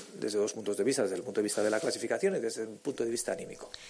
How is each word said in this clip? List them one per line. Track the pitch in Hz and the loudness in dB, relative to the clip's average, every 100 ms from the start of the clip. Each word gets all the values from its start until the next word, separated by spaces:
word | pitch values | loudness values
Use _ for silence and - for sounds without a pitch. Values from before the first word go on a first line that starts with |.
| - - | -10 -4
desde | 117 101 | 0 2
dos | 107 | 2
puntos | - 104 101 | 0 -2 2
de | |
vista, | 113 139 | 4 4
desde | 98 92 | 2 0
el | |
punto | 104 104 | -2 0
de | |
vista | 104 110 | 2 2
de | 107 | 4
la | 107 | 4
clasificación | 120 104 113 117 196 175 | 2 0 0 2 2 2
y | |
desde | 113 113 | 0 -2
el | 110 | -6
punto | 104 - - | -4 -4 0
de | 117 | 0
vista | 120 - | 0 -2
anímico. | - - - - - - | -4 -6 -10 -14 -14 -16